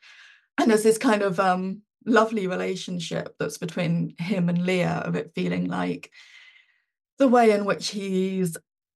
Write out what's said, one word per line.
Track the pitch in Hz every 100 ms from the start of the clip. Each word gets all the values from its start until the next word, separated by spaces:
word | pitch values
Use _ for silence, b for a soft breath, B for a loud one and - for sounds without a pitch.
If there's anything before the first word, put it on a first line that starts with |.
| B B B B B -
And | -
there's | 208
this | 220 220
kind | 262 208
of, | 202 180
um, | 190 185 185 202 - _ -
lovely | 262 226 226 185
relationship | 185 185 185 - 180 165 165 - -
that's | - -
between | 170 180 165 170 165 -
him | 175 196 175
and | 175 180
Lear, | 185 170 170
of | - 175
it | - -
feeling | 180 180 175
like | 180 180 - - B B B B B B B B _ _ -
the | 269
way | 240 226
in | 202 202
which | 190 -
he's | 202 196 185 190 190 180 165 - _ _